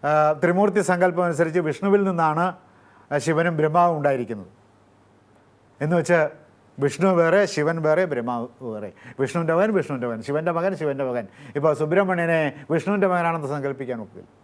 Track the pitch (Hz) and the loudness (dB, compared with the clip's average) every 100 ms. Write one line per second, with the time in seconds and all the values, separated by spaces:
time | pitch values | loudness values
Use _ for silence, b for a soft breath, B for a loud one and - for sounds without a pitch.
0 | 147 151 151 151 170 175 208 202 185 180 | 2 2 2 2 0 2 2 2 0 2
1 | 185 170 175 156 165 165 156 147 196 202 | 2 2 -2 0 0 0 -2 -2 2 2
2 | 190 175 160 151 180 180 _ b b b | 2 2 0 2 -2 -4 _ b b b
3 | b 143 156 160 170 160 156 165 175 160 | b -4 0 0 0 2 2 4 2 2
4 | 143 135 120 110 92 _ _ _ _ _ | 0 0 -4 -8 -12 _ _ _ _ _
5 | _ _ _ _ _ _ _ _ 151 170 | _ _ _ _ _ _ _ _ 0 0
6 | 165 175 151 - - _ _ - 143 135 | 4 2 2 -2 -20 _ _ -4 -4 0
7 | 185 175 165 185 202 - 151 165 156 156 | 2 4 4 4 2 0 -2 0 0 2
8 | 185 131 117 120 117 - 127 107 104 - | 0 -2 -4 -6 -6 -10 -10 -10 -12 -14
9 | B - 135 170 165 165 214 196 151 139 | B -4 -4 -2 0 0 2 0 -2 -4
10 | 120 113 117 143 165 170 180 175 151 135 | -4 -6 -4 -4 -2 -2 -2 -2 -4 -2
11 | 131 120 101 B 143 143 156 143 156 180 | -4 -4 -6 B -10 -2 0 0 0 2
12 | 190 180 170 165 151 135 B 170 185 202 | 2 0 0 0 0 -4 B -4 0 0
13 | 190 180 165 165 143 147 139 135 127 120 | 2 2 0 -2 -4 -6 -6 -6 -8 -8
14 | 101 95 90 _ | -10 -18 -20 _